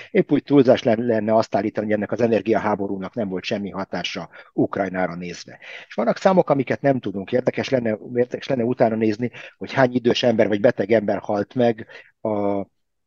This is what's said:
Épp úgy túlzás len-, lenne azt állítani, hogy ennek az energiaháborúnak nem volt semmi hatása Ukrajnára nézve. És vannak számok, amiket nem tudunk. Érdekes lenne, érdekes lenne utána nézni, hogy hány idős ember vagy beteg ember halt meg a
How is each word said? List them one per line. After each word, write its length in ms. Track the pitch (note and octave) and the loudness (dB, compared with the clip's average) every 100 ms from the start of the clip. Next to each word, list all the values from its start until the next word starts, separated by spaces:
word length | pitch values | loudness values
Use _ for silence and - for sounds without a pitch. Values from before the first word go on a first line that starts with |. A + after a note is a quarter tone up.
| - | -4
Épp 220 | - - | 0 2
úgy 100 | C#3+ | 0
túlzás 400 | - C#3+ B2 A2+ | 4 4 6 6
len-, 240 | B2 A2 A#2+ | 4 0 0
lenne 280 | A2 G#2 | 0 2
azt 200 | A2 G#2+ | 2 2
állítani, 320 | G2+ G#2 - G#2+ | -2 -2 -4 -2
hogy 80 | |
ennek 180 | G#2+ G2+ | -2 -2
az 80 | G#2+ | -2
energiaháborúnak 920 | A#2 G#2+ G2+ G#2 G#2 G2+ G2+ G2 F#2 | 0 2 2 0 0 -2 -4 -6 -8
nem 140 | - G2+ | -6 -6
volt 160 | F#2 | -6
semmi 260 | - G#2+ G2 | -6 -6 -6
hatása 580 | F2 F#2+ G#2 - F#2+ E2 - - | -8 -8 -8 -8 -8 -12 -16 -8
Ukrajnára 640 | - B2 - F#2+ F#2 F2+ | -2 -2 0 -4 -2 -4
nézve. 440 | F2 F2 E2+ - - - - - | -4 -10 -12 -16 -20 -18 -18 -12
És 80 | |
vannak 220 | - A#3 - | -4 -2 2
számok, 340 | G3 F#3 - | 2 4 2
amiket 300 | C#3 B2+ A#2 | 0 0 0
nem 180 | C#3+ C3 | 0 0
tudunk. 320 | G#2 G2 F#2+ | -2 -8 -4
Érdekes 360 | B2 C3+ - A2 | -2 0 -2 -2
lenne, 300 | C3 A#2 G#2+ - | -2 0 -4 -4
érdekes 320 | A#2+ B2 A#2+ - | -2 0 -2 -4
lenne 180 | C3+ | -2
utána 300 | A#2 B2 A#2+ | 0 2 2
nézni, 360 | A2+ A2 G#2 A#2+ - - - | 2 0 0 -4 -8 -20 -14
hogy 160 | F#2 | -6
hány 220 | - C3 | 0 2
idős 280 | B2 A#2 G#2+ | 2 2 2
ember 260 | B2 A2+ G2+ | 2 4 2
vagy 120 | G#2 | 4
beteg 320 | B2 - G2 | 2 2 2
ember 260 | A2+ G#2 F#2+ | 2 2 -2
halt 360 | - G#2 G2+ | -2 -4 -2
meg 320 | B2+ A#2+ A2+ A2 - - _ | 0 0 0 -8 -18 -20 _
a 460 | A2 G#2 G2+ G2+ F#2+ _ _ _ | -4 -2 -2 -2 -6 _ _ _